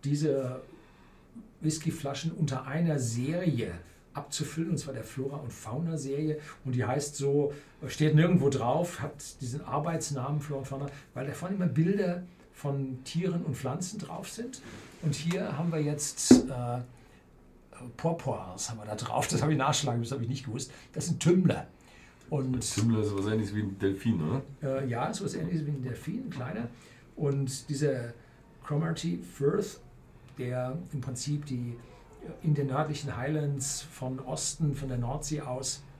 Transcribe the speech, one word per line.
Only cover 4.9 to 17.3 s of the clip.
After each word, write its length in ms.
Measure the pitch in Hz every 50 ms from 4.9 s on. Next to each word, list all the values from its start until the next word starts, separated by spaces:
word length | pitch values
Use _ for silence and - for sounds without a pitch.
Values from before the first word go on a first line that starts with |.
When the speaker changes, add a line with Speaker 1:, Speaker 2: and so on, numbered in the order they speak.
Speaker 1:
der 100 | 120 117
Flora 360 | - - - 131 131 143 151 139
und 120 | - 117
Fauna 460 | - - - - 117 143 170 165 165
Serie. 440 | 151 131 135 139 143 156 156 151 151 - - - - -
Und 80 | 131 123
die 100 | 123 113
heißt 320 | 110 127 147 143 - -
so, 380 | - 139 139 139 147 147 143 - - - - - - - 123
steht 260 | - - 151 156 147
nirgendwo 360 | 151 165 180 185 - 135 139
drauf, 500 | - - 110 120 135 165 175 - - -
hat 400 | - 151 - - - - - -
diesen 240 | 131 120 120 147 -
Arbeitsnamen 760 | - 123 151 151 170 165 156 - - 147 127 120 139 147 151
Flora 160 | 143 - 143 135
und 80 | 131
Fauna, 200 | - 139 135 143 139 - - - - -
weil 120 | 123 135
da 60 | 139
vorne 220 | - - 175 185 196
immer 140 | 196 180 160
Bilder 540 | 117 151 165 180 202 202 190 175 175 180 - - - - - -
von 500 | - - - 147 139 139 135 131 127 127 -
Tieren 400 | - - 165 185 190 165 170 -
und 120 | 156 127
Pflanzen 420 | - - 123 139 170 185 - - 208
drauf 300 | 175 - 160 - - -
sind. 320 | - 220 240 262 - - - - - - - - - -
Und 140 | - 151 123
hier 420 | 135 151 170 175 208 190 104 -
haben 160 | 135 170 170
wir 80 | 165 156
jetzt, 520 | 151 147 147 147 - - - - - -
äh, 500 | 254 254 - - 135 123 123 120 120 127 123 - - - - - - - - -